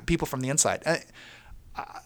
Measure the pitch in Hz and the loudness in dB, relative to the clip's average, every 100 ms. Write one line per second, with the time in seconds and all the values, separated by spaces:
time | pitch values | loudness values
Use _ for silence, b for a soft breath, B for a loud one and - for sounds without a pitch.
0 | 135 165 156 131 127 147 104 90 156 165 | 0 0 2 -2 0 4 4 2 0 0
1 | - B B B B B - - - - | -2 B B B B B -14 -12 -10 -14